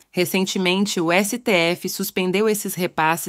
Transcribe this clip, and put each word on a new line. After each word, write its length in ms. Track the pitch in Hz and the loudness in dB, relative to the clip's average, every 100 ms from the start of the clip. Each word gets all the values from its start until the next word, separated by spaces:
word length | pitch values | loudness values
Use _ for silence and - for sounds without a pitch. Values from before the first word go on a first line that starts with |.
| _ | _
Recentemente, 880 | - 175 190 190 202 180 190 208 185 | -2 0 0 0 0 0 2 0 0
o 100 | 165 | 2
S 260 | 180 208 240 | 2 0 -2
T 100 | - | 0
F 380 | 180 165 175 185 | 2 2 0 -6
suspendeu 600 | - 196 - 185 185 220 | -6 -6 -2 0 2 2
esses 280 | 208 196 175 | 0 -4 -4
repasses 240 | 175 - 156 165 | -4 0 0 0